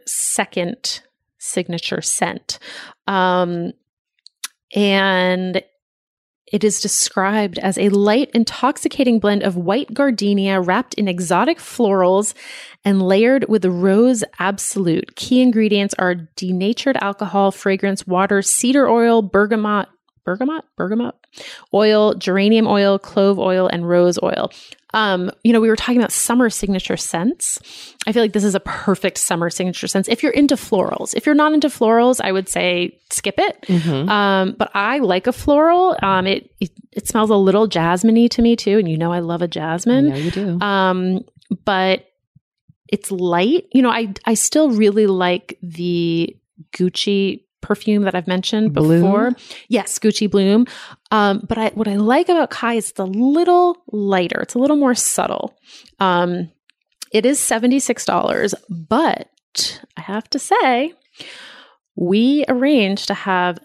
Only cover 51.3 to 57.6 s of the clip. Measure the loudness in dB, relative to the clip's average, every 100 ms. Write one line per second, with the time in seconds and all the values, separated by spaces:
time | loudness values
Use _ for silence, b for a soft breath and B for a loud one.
51.3 | 0 -4 -4 -4 -4 -2 0 2 2 2
52.3 | 2 0 -4 -4 -2 -4 -6 -4 0 2
53.3 | 2 4 4 4 0 -8 -4 0 0 0
54.3 | -4 -4 0 2 2 2 0 -2 -2 -2
55.3 | -4 -8 -12 B B B -2 0 2 0
56.3 | -2 -8 _ _ _ _ _ -4 0 0
57.3 | 0 -2 0